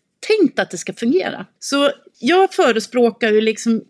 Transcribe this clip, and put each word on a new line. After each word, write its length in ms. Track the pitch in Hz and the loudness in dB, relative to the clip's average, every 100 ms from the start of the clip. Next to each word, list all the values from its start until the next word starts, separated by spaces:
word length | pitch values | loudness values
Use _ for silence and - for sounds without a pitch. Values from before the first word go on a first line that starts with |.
| _ _ - | _ _ -2
tänkt 320 | 427 285 - | 2 2 0
att 120 | 185 | -6
det 80 | 180 | -8
ska 140 | - | -12
fungera. 540 | 185 240 339 - - - _ | -6 -2 -2 -2 -8 -14 _
Så 320 | - 277 285 - _ _ | -6 -2 0 -2 _ _
jag 340 | 240 359 381 | 0 2 2
förespråkar 800 | - 302 220 214 247 233 226 226 | 2 0 0 -2 0 0 0 0
ju 80 | 214 | 2
liksom 440 | 220 220 233 226 | 0 -2 -2 -2